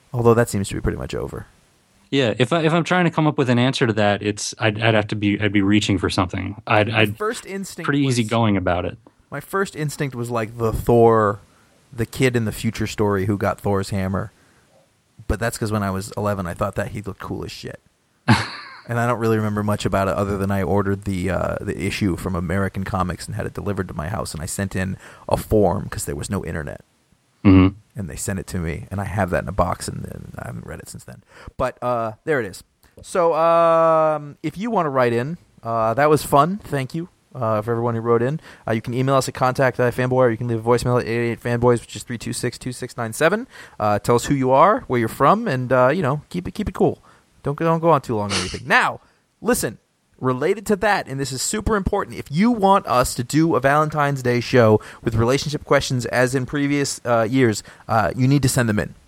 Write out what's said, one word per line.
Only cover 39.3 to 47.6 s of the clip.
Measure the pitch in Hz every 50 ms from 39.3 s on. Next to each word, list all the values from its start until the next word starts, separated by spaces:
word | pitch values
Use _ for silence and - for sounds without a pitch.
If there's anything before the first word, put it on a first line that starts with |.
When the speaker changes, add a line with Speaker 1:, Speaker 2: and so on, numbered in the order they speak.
| -
Speaker 1:
contact | - 135 127 127 - 139 127 117 -
at | 123 120 113
ifanboy, | - 127 127 127
or | 127 131 123
you | 113 113
can | 123 120
leave | 117 113 110
a | 117
voicemail | 123 117 - 127 123 123
at | -
eight | - 117 117
eight | 120 117 113
eight | - -
fanboys, | 120 120 120 117 123 120 117
which | - - -
is | 107 -
three | - 123 110
two | - 117
six, | 110 - - 123 - -
two | - 127
six | 123 - - 123 -
nine | - 120 110
seven. | 113 - 147 165 190 220 254 - - - - - - -
Uh, | 107 104 104 101
tell | - - 120
us | 120 -
who | - 147
you | 139 131 127
are, | 131 135 160 190 214 262 - -
where | 135 120
you're | 117 117
from, | - - 139 143 185 214 240 214
and, | 139 127 127 123 131
uh, | 127 127 127
you | 147 185
know, | 175 123 139 151 - _
keep | - 175 180 190
it, | -
keep | - 208 196
it | 190
cool. | - 202 151 - - _ _ _ _ _ _ _ _ -
Don't | 139 143
go, | 147